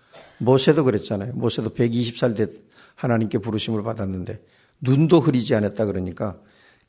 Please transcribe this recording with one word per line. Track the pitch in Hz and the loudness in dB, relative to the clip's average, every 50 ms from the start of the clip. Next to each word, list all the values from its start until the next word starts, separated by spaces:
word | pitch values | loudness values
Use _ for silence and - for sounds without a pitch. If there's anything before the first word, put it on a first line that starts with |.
| _ _ - - - - - - | _ _ -20 -20 -20 -20 -12 -2
모세도 | 110 120 131 135 131 - 147 160 139 | 2 4 4 4 4 4 4 4 2
그랬잖아요. | 127 104 104 - - 110 98 98 120 | 2 0 0 -2 -4 -6 -6 -6 -6
모세도 | - 117 120 117 - - 110 110 - | -6 -4 -2 -2 -2 -2 -4 -4 -2
백이십 | - 120 117 117 123 120 113 117 - | 0 0 0 0 0 -2 -4 -4 -2
살 | 131 120 107 | -2 -2 0
돼 | 101 107 - - - - _ _ - - _ _ | 0 -2 -4 -4 -10 -20 _ _ -20 -20 _ _
하나님께 | - - 127 117 113 113 104 - 113 | -6 -2 0 0 0 0 0 -2 -4
부르심을 | 101 113 107 107 - 120 113 104 | -4 -4 -4 -4 -2 -2 -4 -4
받았는데 | 101 113 113 110 101 95 95 92 87 85 110 - - _ _ _ _ _ _ _ | -4 -4 -6 -4 -6 -6 -6 -6 -8 -8 -12 -14 -16 _ _ _ _ _ _ _
눈도 | - 127 135 143 165 147 175 165 | 0 2 4 4 6 6 6 6
흐리지 | - 156 131 123 107 117 127 | 6 4 2 0 0 2 2
않았다 | 107 104 98 - - 110 | 2 2 0 0 -2 -2
그러니까 | 101 95 95 90 90 - - 110 101 87 - _ _ _ _ _ _ _ _ _ | -2 -2 -2 -4 -6 -6 -6 -6 -8 -8 -10 _ _ _ _ _ _ _ _ _